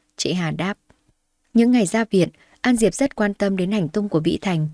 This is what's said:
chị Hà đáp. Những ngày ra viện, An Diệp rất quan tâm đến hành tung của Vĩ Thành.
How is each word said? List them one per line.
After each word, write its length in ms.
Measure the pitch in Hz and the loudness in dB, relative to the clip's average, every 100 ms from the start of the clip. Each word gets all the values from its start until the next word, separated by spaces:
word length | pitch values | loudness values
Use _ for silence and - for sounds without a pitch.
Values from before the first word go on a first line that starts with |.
| _ - | _ -8
chị 160 | - | -4
Hà 180 | 180 165 | -2 -4
đáp. 280 | 151 185 208 _ _ _ _ _ _ _ | -4 -6 -6 _ _ _ _ _ _ _
Những 160 | 226 233 | 2 4
ngày 160 | 247 185 | 4 2
ra 180 | 220 220 | 0 0
viện, 180 | 190 160 _ _ _ | 2 0 _ _ _
An 160 | 247 233 | -2 2
Diệp 180 | 208 | 2
rất 220 | - 277 - | 0 -4 -2
quan 180 | 208 | -4
tâm 220 | 202 202 190 | -2 -2 -2
đến 160 | 180 | -2
hành 160 | 214 156 | -2 -2
tung 200 | 214 202 | -2 -2
của 120 | 160 | -2
Vĩ 180 | 160 - | 0 -2
Thành. 280 | 196 165 156 | -2 -2 -2